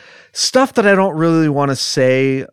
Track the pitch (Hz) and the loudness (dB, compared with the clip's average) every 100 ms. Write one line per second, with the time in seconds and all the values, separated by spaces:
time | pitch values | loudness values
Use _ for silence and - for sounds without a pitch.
0 | - - - - - 254 269 - 208 196 | -20 -20 -20 -8 -2 0 0 0 2 2
1 | 190 156 165 165 160 143 143 135 - - | 2 0 0 2 0 0 -2 -4 -4 0
2 | 127 131 135 135 - | 2 2 0 -2 -6